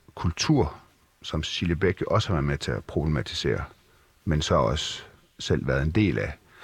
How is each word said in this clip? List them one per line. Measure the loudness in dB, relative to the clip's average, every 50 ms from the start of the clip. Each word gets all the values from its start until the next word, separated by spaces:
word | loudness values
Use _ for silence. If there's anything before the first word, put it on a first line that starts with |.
| _ -18 _
kultur, | -4 -4 -2 -2 0 2 4 4 4 4 2 -2 -8 -18 _ _ _ _ _ _ _
som | -10 -6 -4 -4
Cecilie | -4 -4 -4 -2 0 0 2
Bæk | 2 2 2 2 0
jo | 0 0
også | 2 2 2 2
har | 0
været | 0 2
med | 0 -2 -2
til | -2 -4
at | -4 -4 -6
problematisere, | -6 -4 -2 0 0 0 0 -2 -4 -6 -4 -2 -2 -2 -2 -4 -8 -14 _ _ _ _ _ _ _ _ _ _
men | 0 0 0
så | 2 2 4
også | 4 4 2 0 -2 -4 -6 -10 -12 -14 -18 -20 _ _ _ _ -10
selv | -2 0 0 0 0
været | 0 0 0
en | 0 2
del | 2 2 2 4 2 0
af. | -2 -4 -6 -12 _ _ -20 -20